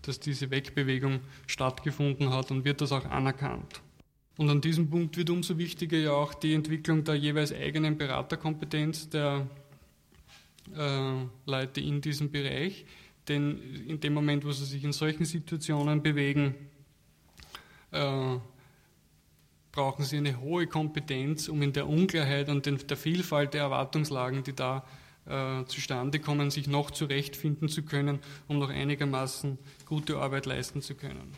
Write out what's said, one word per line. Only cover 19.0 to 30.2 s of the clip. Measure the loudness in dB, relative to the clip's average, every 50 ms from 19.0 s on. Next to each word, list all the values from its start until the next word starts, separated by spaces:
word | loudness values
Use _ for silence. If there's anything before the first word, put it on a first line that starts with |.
| _ _ _ _ _ _ _ _ _ _ _ _ _ _
brauchen | -2 0 0 0 0 -2 -4
sie | -2 0
eine | 0 0 0 -2 -2
hohe | -4 -2 0 0 0
Kompetenz, | 0 0 0 0 0 -2 -4 -4 -2 -2 -2 0 -2 -2 -2 -4 -2
um | 0 2
in | 2 2
der | 2 0 0
Unklarheit | 2 4 4 4 4 4 2 2 2 2 2 2 2
und | 0 0 2
den, | 2 0 0 0
der | -4 -4
Vielfalt | -2 0 0 0 0 0 2 2 2 2 2 2
der | 0
Erwartungslagen, | 0 0 0 0 -2 0 0 0 0 0 0 -2 -2 0 -2 -2 -4
die | -4 -4
da, | -2 -2 0 0 -2 -4 -8 -20 -20 -20 -20 -20 -20 _
äh, | -6 -4 -2 -2 -2 -2 -4 -4
zustande | -6 -6 -8 -4 -2 -2 -2 0 0 -2 -2
kommen, | 0 0 0 2 2 2
sich | 0 0 -2
noch | 0 2 2 0 0
zurechtfinden | -2 -4 -2 0 0 0 -2 -2 -8 -2 0 0 0 2 0 -2
zu | -2 -2 -4
können, | -2 0 2 2 2 0 -2 -4 -10 -18 -18 -6 -2
um | 0 0
noch | 0 0
einigermaßen | -2 -2 0 0 0 2 0 0 0 0 -2 -2 -4 -4 -2 -2 -4 -4 -8 -18 -20 -20 -8
gute | -4 -2 -2 0 0 0
Arbeit | 0